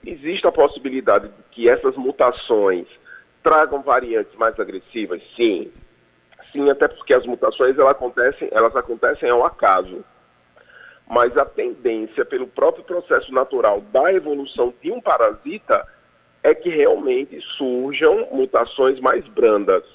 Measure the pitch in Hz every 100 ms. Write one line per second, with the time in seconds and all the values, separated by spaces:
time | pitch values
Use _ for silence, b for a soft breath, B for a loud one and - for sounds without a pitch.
0 | - - 147 190 180 160 147 139 131 131
1 | 113 101 101 - _ - 117 123 135 131
2 | 127 - 123 120 - 110 101 90 - _
3 | B B B _ 160 156 156 139 135 127
4 | 123 113 101 - 113 110 98 95 _ 117
5 | 98 87 - - 117 90 - - - _
6 | _ _ _ _ - 143 143 139 160 -
7 | - 127 120 120 120 - 131 135 135 143
8 | 123 120 127 139 - 110 113 123 120 117
9 | 120 - 120 120 151 - 107 92 92 87
10 | - _ _ _ _ _ B B B B
11 | _ 117 120 123 139 - 123 120 120 113
12 | 110 - 123 131 127 - 147 160 - 131
13 | - 123 123 131 135 131 110 101 104 127
14 | 165 190 151 143 139 - 123 120 - 240
15 | 214 135 113 110 285 214 - 147 - b
16 | b _ _ _ - - 175 156 143 -
17 | 143 127 139 - - - 131 123 135 143
18 | 156 202 - 135 131 - 117 - 131 131
19 | 127 123 147 - 120 104 101 95 -